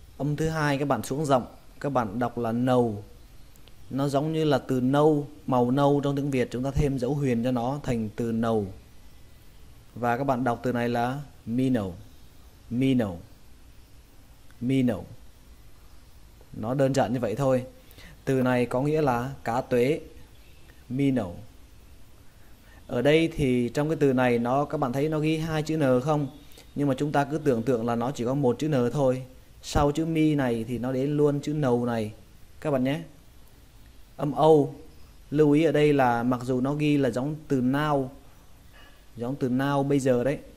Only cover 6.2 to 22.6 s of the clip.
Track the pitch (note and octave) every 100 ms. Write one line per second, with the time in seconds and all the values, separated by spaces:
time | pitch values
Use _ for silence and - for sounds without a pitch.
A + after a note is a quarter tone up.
6.2 | C#3+ C3 A#2 B2 C3+ C#3 D3 C3+ A#2+ D3
7.2 | C#3 A#2 B2 B2+ A#2+ D3 C3+ A#2 G#2+ -
8.2 | A#2 A2+ A#2 A2+ G2 - - - - -
9.2 | - - - - - - - A2+ A#2+ A#2+
10.2 | C#3 B2 B2+ A#2+ B2+ A#2+ A#2+ A#2+ A#2+ C#3
11.2 | C#3+ - A2 A#2+ C3 B2 F#2+ F2 - -
12.2 | - - - - - A#2 C3+ B2+ G#2 E2+
13.2 | - - - - - - - - - -
14.2 | - - - - A#2+ C3+ B2 G2+ - -
15.2 | - - - - - - - - - -
16.2 | - - - G#2 G#2+ C#3 C3+ C3+ G#2 B2+
17.2 | A2+ A2+ C3+ B2+ B2 - - - - -
18.2 | - C3 B2+ B2 A#2+ B2+ D3 D#3 D3 A#2
19.2 | C3 C3+ - A#2+ C3 B2 B2+ D#3+ - -
20.2 | - - - - - - - B2+ C#3 B2+
21.2 | F#2 F2 - - - - - - - -
22.2 | - - - -